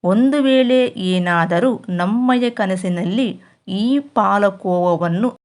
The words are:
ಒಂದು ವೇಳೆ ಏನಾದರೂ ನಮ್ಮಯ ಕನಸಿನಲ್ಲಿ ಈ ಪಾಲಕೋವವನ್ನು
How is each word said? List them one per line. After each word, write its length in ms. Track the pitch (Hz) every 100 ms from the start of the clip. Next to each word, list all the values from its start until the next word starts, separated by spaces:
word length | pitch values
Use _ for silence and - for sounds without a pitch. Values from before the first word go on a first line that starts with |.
ಒಂದು 340 | 180 202 262 294
ವೇಳೆ 380 | 269 262 247 254 247 - 185
ಏನಾದರೂ 680 | 185 180 170 165 175 254 233 -
ನಮ್ಮಯ 580 | 175 180 233 254 247 240
ಕನಸಿನಲ್ಲಿ 760 | 240 196 185 185 175 170 214 240 - - _ -
ಈ 180 | 190 233 285 285
ಪಾಲಕೋವವನ್ನು 1120 | 240 196 202 202 190 190 180 175 165 170 170 240 -